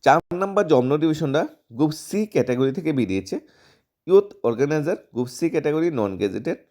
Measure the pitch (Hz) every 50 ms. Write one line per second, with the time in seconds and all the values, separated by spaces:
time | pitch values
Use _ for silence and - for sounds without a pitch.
0 | - - 143 160 - _ - 175 190 196 196 208 208 160 156 127 123 127 143 151
1 | 151 160 151 156 165 143 135 151 190 311 - _ _ _ 117 113 151 156 151 -
2 | - - - 202 214 208 - - 120 123 123 123 131 135 135 - 160 160 151 131
3 | 117 92 95 98 98 - - 311 - _ _ _ _ _ _ _ _ _ _ _
4 | _ - 381 392 202 - - - - 120 117 110 135 143 156 156 143 156 196 208
5 | - _ _ 117 123 123 - - 170 165 - 160 - 151 147 156 165 175 160 123
6 | 107 98 95 90 104 101 92 104 113 165 175 - _ _